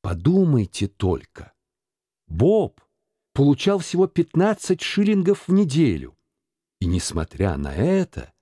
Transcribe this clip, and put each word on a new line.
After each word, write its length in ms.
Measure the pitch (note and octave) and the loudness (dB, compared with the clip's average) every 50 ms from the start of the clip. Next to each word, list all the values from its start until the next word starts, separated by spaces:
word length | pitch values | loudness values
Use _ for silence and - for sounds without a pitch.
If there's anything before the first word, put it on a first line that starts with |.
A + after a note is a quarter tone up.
Подумайте 840 | - F#2 E2+ D#2+ F2+ C#3+ F3+ G3 F#3+ E3 C#3+ A#2+ G2+ - - - G#2 | -6 -6 -8 -2 0 2 2 4 4 4 2 2 0 -2 -4 -6 -6
только, 640 | G2 _ _ - F#2 E2 - - _ _ - - - _ _ _ _ _ _ _ _ _ _ _ _ _ _ _ | -6 _ _ -2 -2 -2 -2 -6 _ _ -20 -20 -20 _ _ _ _ _ _ _ _ _ _ _ _ _ _ _
Боб 540 | _ D#2+ E2 B2+ F3 G#3+ A3 E3+ G#2 _ _ _ _ _ _ _ _ _ _ _ _ _ | _ -2 0 2 4 4 2 0 -2 _ _ _ _ _ _ _ _ _ _ _ _ _
получал 460 | - C#3 C#3+ C#3+ C3+ - F#3+ G3+ F#3+ | 2 2 2 2 2 0 0 0 0
всего 280 | E3 - - F3 F#3+ | -2 -4 0 0 0
пятнадцать 760 | F3 _ - E3 _ - D#3+ F#3 G#3+ G#3+ - - - F#3 - | 0 _ -2 -2 _ 0 0 2 2 0 -2 -2 -4 -2 -2
шиллингов 680 | - - - G3+ G#3 G3+ G#3+ G3 F3 F#3 G3+ - - | -2 -4 -2 0 2 2 2 2 2 0 -2 -2 0
в 60 | - F#3 | 0 2
неделю, 640 | G3 G#3 D#3 C3 D#3 E3 B2 E2+ D2 B1+ B1 _ _ _ _ _ _ _ _ _ _ _ _ _ _ | 2 2 2 2 2 2 2 0 -2 -8 -12 _ _ _ _ _ _ _ _ _ _ _ _ _ _
и, 60 | F#2+ | -2
несмотря 720 | E2+ F2+ F2 - - - D#2+ D#2+ - - D2 F#2+ G2 D#2 | -2 0 -2 -2 -4 -4 -4 -6 -6 -4 -4 -2 -2 -2
на 160 | C#2 C#2+ C#2+ C#2 | -4 -6 -6 -4
это 600 | E2 B2+ F3 F#3+ F#3+ F3+ - - - A#1+ - _ _ | -2 -2 0 0 0 -2 -4 -8 -16 -16 -16 _ _